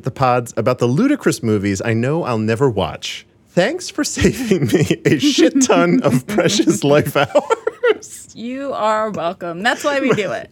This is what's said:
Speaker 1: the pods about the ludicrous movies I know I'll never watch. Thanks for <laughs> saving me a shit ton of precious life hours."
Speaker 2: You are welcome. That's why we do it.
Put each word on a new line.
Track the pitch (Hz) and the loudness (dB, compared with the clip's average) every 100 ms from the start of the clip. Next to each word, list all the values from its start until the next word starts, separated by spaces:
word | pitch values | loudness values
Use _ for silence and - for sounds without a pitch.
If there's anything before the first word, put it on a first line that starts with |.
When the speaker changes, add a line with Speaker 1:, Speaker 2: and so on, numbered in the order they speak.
Speaker 1:
the | 127 | -6
pods | - 127 123 120 - | 0 2 2 -2 -2
about | 117 127 | -2 0
the | 120 | 0
ludicrous | 135 269 285 180 - | 2 0 0 0 -2
movies | 113 107 101 95 117 | 0 0 0 -2 0
I | |
know | 113 127 160 | 0 0 -2
I'll | 131 113 | -2 -2
never | 110 113 139 | 0 2 2
watch. | 101 78 - - - - _ _ | 2 -4 -6 -12 -12 -16 _ _
Thanks | - 196 349 - | 0 0 -2 -8
for | - | -6
<laughs> | 285 - | -4 0
saving | 190 208 240 185 135 | 0 0 0 0 2
me | - - 165 143 | 2 2 2 2
a | 160 | 2
shit | 294 262 330 269 | 2 4 2 4
ton | 262 185 175 254 | 2 4 4 2
of | 147 - - | 2 0 0
precious | 208 170 202 - 208 | 0 0 2 0 2
life | 143 147 - 139 | 4 2 2 -2
hours." | 139 - - - - - 480 - - - - - | 0 0 0 -4 -4 -2 -2 -2 -6 -20 -20 -14
Speaker 2:
You | 233 262 277 | -10 -8 -8
are | - 214 214 220 | -2 0 0 -2
welcome. | 180 165 185 175 170 | -4 -6 -6 -10 -4
That's | 226 269 | -2 -2
why | 294 277 | -2 0
we | 269 | 0
do | 202 185 | 0 -2
it. | 107 - | -6 -10